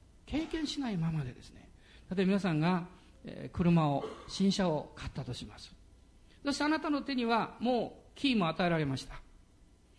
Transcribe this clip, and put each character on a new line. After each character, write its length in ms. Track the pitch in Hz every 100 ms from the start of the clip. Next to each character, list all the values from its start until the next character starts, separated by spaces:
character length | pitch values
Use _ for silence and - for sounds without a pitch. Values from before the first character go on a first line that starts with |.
| - - -
経 140 | 277
験 220 | 320 320 285
し 120 | 285
な 120 | 254
い 80 | 190
ま 120 | 165
ま 140 | 160
で 80 | 127
で 80 | -
す 100 | -
ね。 120 | - - - - - -
例 120 | 185
え 40 | 185
ば 0 |
皆 140 | 196
さ 120 | 185
ん 80 | 151
が、 260 | 165 180 170 - - -
え 240 | - - 131
ー、 60 | -
車 320 | 175 170 151
を、 160 | 139 - - -
新 240 | - 196
車 160 | 190 185
を 240 | 151 -
買 140 | - 127
っ 40 |
た 120 | -
と 80 | 123
し 140 | 120 107
ま 120 | -
す。 160 | - - - - - - - -
そ 80 | 285
し 60 | 277
て 60 |
あ 40 | 294
な 100 | 311
た 120 | 320
の 100 | 285
手 140 | -
に 100 | 262
は 320 | 233 233 175 -
も 440 | 226 240 165 - -
う 40 |
キ 200 | - 277
ー 20 | 233
も 120 | 165
与 180 | 160 175
え 20 |
ら 80 | 165
れ 80 |
ま 140 | 143 131
し 60 |
た。 140 | - - - - - - - - _